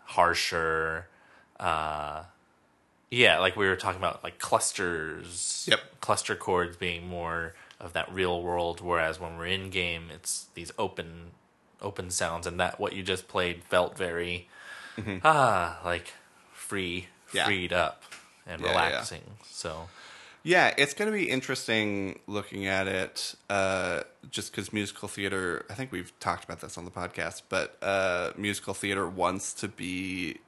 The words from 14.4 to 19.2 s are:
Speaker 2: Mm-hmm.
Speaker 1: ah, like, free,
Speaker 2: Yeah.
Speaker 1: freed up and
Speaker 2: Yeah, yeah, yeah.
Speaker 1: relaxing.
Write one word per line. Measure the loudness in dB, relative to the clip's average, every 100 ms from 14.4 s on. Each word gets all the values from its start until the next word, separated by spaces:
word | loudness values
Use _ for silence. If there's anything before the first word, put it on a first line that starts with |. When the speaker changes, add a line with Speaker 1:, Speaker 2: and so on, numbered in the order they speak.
| -8 -18 -16 -14 -12 -8
Speaker 2:
Mm-hmm. | -6 2
Speaker 1:
ah, | 4 6 6 6 2 -2
like, | -2 -2 -4 -16 -20 -20 -20
free, | -16 -6 -4 -2 -4 -8 -16 -4
Speaker 2:
Yeah. | 0 2
Speaker 1:
freed | 2 2
up | 2 2 0 -12 -20 -20 -20 -12
and | -4
Speaker 2:
Yeah, | 0
yeah, |
yeah. | 4 4
Speaker 1:
relaxing. | 0 -4 -8